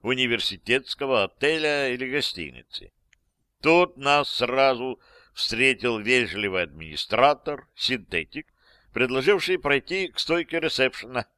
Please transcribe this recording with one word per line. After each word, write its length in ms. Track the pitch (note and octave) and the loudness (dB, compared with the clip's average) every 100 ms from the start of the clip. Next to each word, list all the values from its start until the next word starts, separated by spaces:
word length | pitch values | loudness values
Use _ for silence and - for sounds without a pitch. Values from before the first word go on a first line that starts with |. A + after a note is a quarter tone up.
университетского 1200 | A2 B2+ B2+ A#2 - G2 - B2+ - - C#3 B2 | -4 0 0 0 -2 -6 -2 -2 -2 -6 0 0
отеля 680 | G2 - C#3+ D#3+ D3+ D3 C3+ | 0 0 0 0 0 0 -2
или 200 | B2 C3 | -4 -4
гостиницы. 840 | C#3 - - D2+ B1 A#1 - - _ _ _ _ _ _ _ | -4 -4 -6 -12 -14 -18 -18 -18 _ _ _ _ _ _ _
Тут 360 | D3+ E3+ F3+ - | 4 6 4 0
нас 340 | C#3 C#3+ C#3 | 2 2 2
сразу 680 | - A#2+ B2+ C3+ B2 B2+ A#2+ _ - _ - | -2 0 4 4 4 -2 -8 _ -20 _ -6
встретил 600 | - A2+ C3 B2+ B2 A2+ | -4 2 2 2 0 -2
вежливый 680 | G#2 B2+ A2 F#2 G2+ F#2 | 2 2 2 -2 -2 -2
администратор, 1040 | E2+ C#2+ D#2+ D2+ - A2 C3+ D3 - C#3+ - | -4 -6 -12 -10 -2 4 4 4 -4 -10 -12
синтетик, 720 | - - B2+ F#2+ F2 D#2 C#3 - _ _ _ _ | -8 -4 -4 -4 -6 -6 -10 -16 _ _ _ _
предложивший 680 | - B2 C3 C3+ G3+ - F#3 | -2 0 0 -2 -2 -2 -2
пройти 500 | C#3+ C#3 - F#3 F#3 | 0 0 0 -4 -4
к 100 | - | -6
стойке 420 | - E3+ E3 E3 | -2 -2 -2 -4
ресепшена 680 | D#3+ - C3 - A#2 B2+ G#2+ | -2 0 0 -2 -8 -6 -8